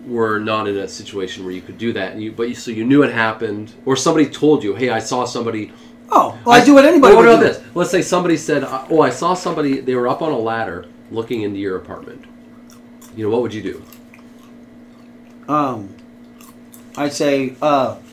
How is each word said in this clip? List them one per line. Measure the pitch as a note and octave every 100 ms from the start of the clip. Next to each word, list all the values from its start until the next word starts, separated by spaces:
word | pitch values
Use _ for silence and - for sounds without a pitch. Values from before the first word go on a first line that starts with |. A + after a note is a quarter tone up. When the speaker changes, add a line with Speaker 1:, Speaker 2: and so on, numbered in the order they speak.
| -
Speaker 1:
were | A#2 A2 G#2+
not | G#2+ G#2+ G#2
in | G2
a | F#2+
situation | - G#2 G2+ F#2 -
where | F#2
you | F#2
could | - F2+
do | A2+
that, | G#2 F#2
and | A2
you, | A2
but | G#2+ A#2+
you, |
so | A#2+ -
you | A2
knew | A2+ C#3+
it | C3
happened, | A#2 A2+ A2 A2+ G#2 G#2+ -
or | - C3
somebody | - D#3+ C#3+
told | - D3 D3
you, | G#2
"Hey, | G2 B2+
I | A2+
saw | - C3
somebody." | A#2+ B2+ A2+ A2 G#2 - - - -
Speaker 2:
Oh, | - - -
well, | - A#3+
I |
Speaker 1:
I |
Speaker 2:
do | A#3+
what | C#4
anybody | C#4+ E4+ C4
Speaker 1:
Well, | A3
Speaker 2:
would | A#3
Speaker 1:
what | A#3 -
about |
Speaker 2:
do. | -
Speaker 1:
this? | -
Let's | F3 F3
say | F#3
somebody | - F3+ F3 D#3+
said, | - D3
uh, | C3 C3 -
"Oh, | D#3+
I | C#3
saw | B2 E3+
somebody, | F3+ F3+ D#3+ D3 C3+
they | B2+
were | B2+ B2
up | B2+
on | D#3+
a | C3+
ladder | A2+ A2+ G#2+ F2 F2 - -
looking | A2 A2+ A#2+
into | G#2 G2
your | G2 -
apartment." | - F#2 - - - - - - - - - - - A2
You |
know, | G#2+
what | A2+
would | A#2
you | G#2
do? | F#2 F2 - - - - - - - - - - - - - - - - -
Speaker 2:
Um, | D3 C#3+ A#2 G2 - - - - - - - - - - -
I'd | D3
say, | C#3 D3 C#3 C3 -
uh, | D3+ C#3+ B2 G#2+ -